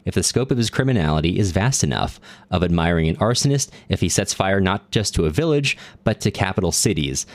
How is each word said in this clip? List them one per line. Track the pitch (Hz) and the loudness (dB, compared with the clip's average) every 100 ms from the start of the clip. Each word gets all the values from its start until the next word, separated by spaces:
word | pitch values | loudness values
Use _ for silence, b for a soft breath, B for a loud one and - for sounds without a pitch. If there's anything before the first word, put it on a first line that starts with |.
| B | B
if | - | -2
the | |
scope | - 117 127 | 0 0 0
of | 127 | 0
his | 110 | 0
criminality | - 131 117 76 78 82 92 | 0 2 2 2 2 2 2
is | 98 | 0
vast | 90 117 131 | 0 0 0
enough, | 76 55 - - B B B | 0 -2 -4 -8 B B B
of | 87 | 0
admiring | 87 85 82 85 80 | 2 2 2 2 2
an | - | 2
arsonist | 107 123 139 139 - B B | 0 2 2 0 -4 B B
if | 95 | -2
he | 90 | 0
sets | - 98 | 0 -2
fire | - 95 98 | -2 0 2
not | 92 101 - | 2 0 -2
just | 113 101 - | -2 -2 0
to | 82 | 0
a | |
village, | 78 165 147 139 - B B | 0 0 2 0 -4 B B
but | - 110 | -4 -2
to | 107 | -2
capital | - 98 92 87 | -2 -2 0 0
cities, | - 113 76 69 67 - | 0 0 0 -2 -4 -10